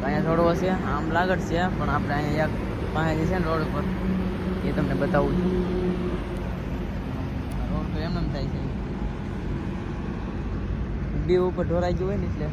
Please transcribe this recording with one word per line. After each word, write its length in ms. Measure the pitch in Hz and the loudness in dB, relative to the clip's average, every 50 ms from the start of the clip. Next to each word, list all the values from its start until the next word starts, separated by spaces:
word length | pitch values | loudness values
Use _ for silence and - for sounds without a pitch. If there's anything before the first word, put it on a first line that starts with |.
| 131 | 0
અહીંયા 180 | 135 147 151 | 0 0 2
થોડો 340 | 151 160 165 165 170 170 170 | 2 4 4 4 6 4 4
છે, 140 | 190 180 185 | 4 2 2
આમ 420 | 185 180 - - 139 143 151 160 | 2 2 0 0 0 0 0 0
લાગત 280 | 160 165 180 185 185 170 | 2 2 4 4 2 2
છે, 400 | - - 160 165 180 185 190 - | 2 0 0 2 2 2 0 0
પણ 100 | 151 147 | 0 0
આપણે 240 | 139 147 147 147 143 | 2 0 0 0 0
અહીંયા 320 | 143 151 151 147 151 156 | 0 0 0 2 2 2
એક 40 | 151 - - - - - - - - - | 0 0 -2 -2 -2 -2 -2 -2 -2 0
પાસે 220 | 156 160 160 160 | 0 2 2 2
જે 100 | 156 160 | 2 2
છે 140 | 160 185 185 | 2 2 2
ને 60 | 180 | 2
રોડ 160 | 160 160 160 | 2 2 0
ઉપર, 220 | 156 - 123 - - 190 185 - 185 190 190 - 185 - - - - 185 190 185 - 185 | 0 0 0 0 0 0 0 0 0 0 0 2 0 0 -2 -2 -2 -2 -2 0 0 0
એ 40 | |
તમને 220 | - - 147 139 - | 0 2 0 2 2
બતાવું 400 | - 139 139 143 143 143 143 139 | 0 2 2 4 4 4 4 2
છું. 300 | 180 180 185 180 180 180 180 180 180 180 185 180 180 180 175 175 175 - - 185 - - - - - - - - - - - - - - - - - - - - - - - - - - - | 2 2 2 2 2 2 0 0 0 0 0 0 0 0 -2 -2 -2 -4 -4 -4 -4 -4 -4 -4 -4 -4 -4 -4 -4 -4 -4 -4 -4 -4 -4 -4 -4 -4 -4 -4 -4 -4 -2 -2 -2 -2 0
રોડ 240 | 180 - - - - | 0 -2 -2 -2 -2
તો 40 | 165 | -2
એમ 120 | 151 170 175 | -2 0 0
નેમ 200 | 175 165 151 139 | 0 0 0 0
થાય 100 | 143 135 | -2 -2
છે. 300 | 139 - - - - - - - - - - - - - - - - - - - - - - - - - - - - - - - - - - - - - - - - - - - - - - - - - - - - - 143 147 | -2 -2 -2 -2 -2 -2 -2 -4 -4 -4 -4 -2 -4 -4 -4 -6 -4 -4 -4 -4 -2 -2 -2 -2 -4 -4 -4 -4 -4 -4 -4 -4 -4 -4 -4 -4 -4 -4 -4 -4 -2 -2 -2 -2 -2 -2 -2 -2 -2 -2 -2 -2 -2 0 0 2
બે 120 | 156 175 180 | 4 4 4
ઉપર 300 | 180 185 175 175 175 147 | 4 2 2 0 0 2
ઢોરાઈ 260 | 165 175 175 180 180 | 2 2 2 2 2
ગયું 160 | 170 180 185 | 0 0 0
હોય 80 | - - | 0 0
ને 80 | - | 0
એટલે. 200 | - - - 151 151 | -2 -2 -2 -2 -4